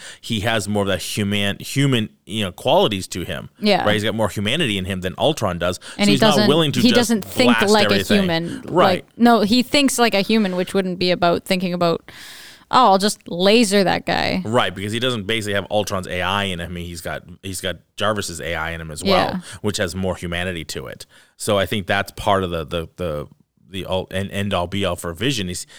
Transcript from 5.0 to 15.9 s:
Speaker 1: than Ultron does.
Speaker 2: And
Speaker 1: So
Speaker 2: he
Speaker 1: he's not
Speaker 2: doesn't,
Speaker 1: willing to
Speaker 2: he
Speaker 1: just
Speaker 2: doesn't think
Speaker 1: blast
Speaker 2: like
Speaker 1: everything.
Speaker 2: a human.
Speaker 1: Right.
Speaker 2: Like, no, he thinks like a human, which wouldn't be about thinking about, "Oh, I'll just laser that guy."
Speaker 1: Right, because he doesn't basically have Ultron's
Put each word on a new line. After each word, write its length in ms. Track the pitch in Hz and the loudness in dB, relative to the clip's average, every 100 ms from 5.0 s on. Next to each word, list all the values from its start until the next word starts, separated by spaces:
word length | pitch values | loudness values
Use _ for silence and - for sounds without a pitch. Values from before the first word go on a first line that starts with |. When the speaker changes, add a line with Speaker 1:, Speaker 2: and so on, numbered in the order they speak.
Speaker 1:
than 120 | 90 82 | -4 0
Ultron 400 | 120 165 104 87 | 0 0 -2 -2
does. 200 | 85 92 - - | -2 -4 -8 -2
Speaker 2:
And 80 | 208 | 2
Speaker 1:
So 20 | |
Speaker 2:
he 20 | |
Speaker 1:
he's 80 | 202 | 4
not 80 | 220 139 | 4 4
Speaker 2:
doesn't, 120 | 127 | 4
Speaker 1:
willing 240 | 151 156 | 4 2
to 80 | 123 | 2
Speaker 2:
he 80 | 220 | 4
Speaker 1:
just 80 | 240 | 4
Speaker 2:
doesn't 280 | 240 226 | 2 0
think 340 | - - 247 226 | -2 0 4 4
Speaker 1:
blast 100 | 208 | 4
Speaker 2:
like 120 | 214 208 | 4 4
Speaker 1:
everything. 320 | 202 190 202 | 2 2 2
Speaker 2:
a 40 | |
human. 400 | 190 165 170 - - | 2 0 -4 -8 -2
Speaker 1:
Right. 360 | 165 180 180 | 4 4 4
Speaker 2:
Like, 140 | - - | -4 2
no, 220 | 233 233 | 4 6
he 220 | 190 247 | 4 2
thinks 360 | 247 302 269 - | 2 2 2 4
like 160 | 233 | 2
a 60 | 196 | 2
human, 340 | 196 220 202 180 | 2 2 2 -2
which 160 | 185 | -2
wouldn't 260 | 196 185 175 | 0 -2 0
be 100 | 180 | 0
about 340 | 175 175 175 | 2 2 0
thinking 280 | - 190 185 | 0 -2 -2
about, 360 | 175 170 170 - - - - - - - | 0 0 0 -6 -20 -20 -20 -20 -20 0
"Oh, 220 | - 247 | 4 6
I'll 60 | 196 | 6
just 300 | 208 - - | 2 -4 -8
laser 540 | 170 190 226 220 202 | 0 4 6 6 4
that 220 | 180 170 - | 2 0 -2
guy." 360 | - - 190 | -2 0 -2
Speaker 1:
Right, 280 | 170 120 101 | 0 2 0
because 180 | 92 101 | -2 -6
he 80 | 113 | -2
doesn't 240 | 127 120 95 | -2 -4 -2
basically 280 | 113 104 | -4 -2
have 120 | 101 95 | -4 -2
Ultron's 360 | 104 101 | -2 -2